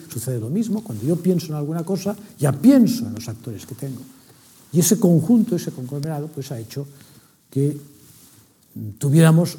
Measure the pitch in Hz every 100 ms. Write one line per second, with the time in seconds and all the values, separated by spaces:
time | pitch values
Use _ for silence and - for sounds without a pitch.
0 | - 123 131 123 110 185 220 208 - 107
1 | 131 170 180 175 160 151 147 165 165 190
2 | 202 202 - - 143 139 233 277 202 -
3 | 107 104 - 107 123 104 - 120 139 120
4 | - - _ _ _ _ - 160 170 220
5 | 185 165 165 240 - 175 - 139 127 143
6 | 151 147 156 151 131 117 113 139 139 -
7 | - - _ _ _ 135 143 143 - -
8 | - - _ _ _ _ _ - 107 -
9 | 139 156 160 160 170